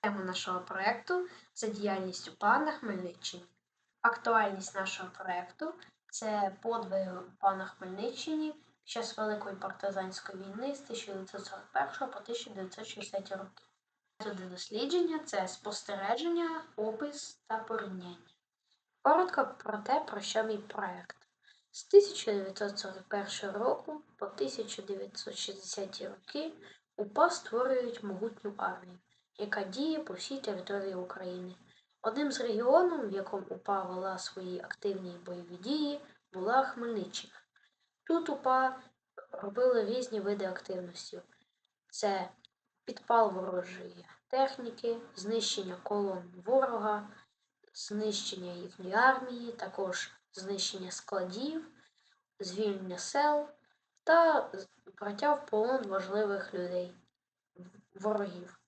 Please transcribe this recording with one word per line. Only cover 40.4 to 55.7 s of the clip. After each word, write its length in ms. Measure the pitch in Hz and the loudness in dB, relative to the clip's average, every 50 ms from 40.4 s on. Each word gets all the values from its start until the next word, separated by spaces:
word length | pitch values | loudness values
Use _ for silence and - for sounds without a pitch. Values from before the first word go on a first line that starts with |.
| 196 | 0
активності. 800 | 185 185 - - - 185 185 180 175 175 - - - - 175 - _ _ _ _ _ _ _ _ _ _ _ _ _ | -4 -4 -6 -6 -6 -6 -6 -6 -8 -10 -12 -12 -12 -12 -14 -16 _ _ _ _ _ _ _ _ _ _ _ _ _
Це 380 | - - - 202 196 190 180 - - _ _ _ _ _ _ _ _ _ _ | -8 -2 0 0 0 0 -2 -6 -8 _ _ _ _ _ _ _ _ _ _
підпал 480 | - - - - - 233 233 220 208 185 | -12 -12 -10 0 6 8 8 8 6 4
ворожої 760 | 185 185 185 180 180 180 - - - 180 175 175 180 - - - _ _ _ | 0 -2 -2 -2 -2 -4 -4 -10 -12 -12 -12 -14 -16 -20 -20 -20 _ _ _
техніки, 680 | - 262 269 269 - - 240 233 233 - - 233 233 233 - - - | 2 4 4 4 2 -4 -8 -8 -8 -4 -2 -2 -2 -2 -6 -14 -14
знищення 600 | - 185 208 226 226 214 - - 214 190 185 180 180 - | -8 -4 0 0 0 2 0 -2 -2 -2 -4 -6 -8 -6
колон 500 | - 208 208 202 196 190 185 175 175 180 180 175 | -2 0 2 2 2 0 -2 -6 -10 -16 -10 0
ворога, 600 | 202 247 269 269 240 233 214 208 214 208 208 208 - - - - _ _ _ _ _ _ _ _ _ _ | 4 6 6 6 6 2 0 2 2 2 0 -2 -8 -16 -20 -20 _ _ _ _ _ _ _ _ _ _
знищення 800 | - - - 208 208 214 214 202 - - - - 185 180 180 175 | -12 -10 -4 -2 0 0 0 0 0 -2 -4 -6 -6 -6 -8 -8
їхньої 420 | 175 180 185 - - 185 185 190 | -8 -10 -12 -12 -10 -6 0 4
армії, 580 | 214 247 262 262 254 254 254 247 240 240 233 233 | 6 8 8 6 6 0 -6 -8 -8 -8 -8 -8
також 580 | - 190 190 - - 196 185 180 - - - - - _ _ _ | -6 -8 -8 -4 -2 -2 -2 -2 -4 -6 -8 -10 -20 _ _ _
знищення 580 | 190 185 190 202 190 185 - - 190 185 180 | -12 -6 -6 -2 -2 -2 -2 -2 -6 -8 -8
складів, 800 | - - - - 202 190 180 180 180 220 262 302 320 320 311 - - - - _ _ _ _ _ _ _ _ _ _ _ | -8 -10 -8 -4 -2 -2 -2 -2 -4 -4 -4 -4 -4 -4 -8 -8 -18 -20 -20 _ _ _ _ _ _ _ _ _ _ _
звільнення 580 | 196 180 180 202 220 208 196 190 190 185 180 175 | -10 -8 -2 0 0 0 0 -2 -4 -6 -6 -6
сел 500 | - - - 277 294 302 294 294 294 294 - _ _ _ _ _ _ _ _ _ _ | -8 0 2 4 6 6 6 4 2 -2 -10 _ _ _ _ _ _ _ _ _ _
та 460 | - 320 339 339 330 311 - - - - | 8 10 10 10 10 8 6 2 0 -6
з-, 160 | 196 190 - _ _ _ - - - | -10 -12 -12 _ _ _ -20 -12 -6
браття 340 | 202 208 202 202 - 294 294 | -6 -4 -2 2 4 4 4
в 120 | 285 - | 4 2
полон 400 | - - 214 220 247 | 0 2 4 4 6